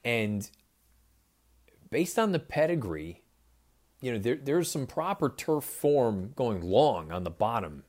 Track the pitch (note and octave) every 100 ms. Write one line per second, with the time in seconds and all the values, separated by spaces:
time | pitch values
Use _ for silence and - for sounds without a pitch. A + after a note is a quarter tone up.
0 | A#2+ A#2 G#2+ G#2 - _ _ _ _ _
1 | _ _ _ _ _ _ _ _ - A#2+
2 | F3+ - A3 E3+ - D3+ D#3+ E3+ G2+ D#2
3 | D#2+ F2 _ _ _ _ _ _ _ _
4 | B2+ A2+ G#2+ C3+ C#3 E3 E3+ D#3 B2+ -
5 | E3+ G3+ C#3+ - - D#3 - - D3 D3
6 | A#2+ G2+ G2 - B2 G2 E2+ G2+ D3+ F#2
7 | D#2 F2 F2 E2 G#2+ A#2 F2 C#2+